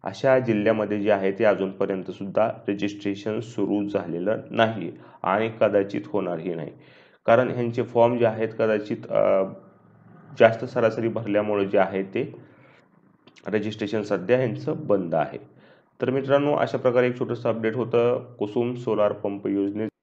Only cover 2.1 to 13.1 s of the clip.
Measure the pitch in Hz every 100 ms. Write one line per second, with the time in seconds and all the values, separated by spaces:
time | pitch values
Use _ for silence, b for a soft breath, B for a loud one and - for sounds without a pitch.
2.1 | 90 101 98 110 - - 101 101 104 101
3.1 | 98 110 110 120 - 98 101 101 101 87
4.1 | 82 92 113 - 110 110 110 85 - B
5.1 | B 87 101 113 113 110 101 98 104 -
6.1 | - 92 85 87 82 73 - B B B
7.1 | B - 117 123 123 120 117 113 117 117
8.1 | 123 117 107 113 113 113 107 104 117 -
9.1 | 107 101 98 95 - - _ _ _ -
10.1 | - - - 113 117 127 123 113 113 113
11.1 | 110 104 104 107 101 98 98 92 98 95
12.1 | - - - B B B B B _ _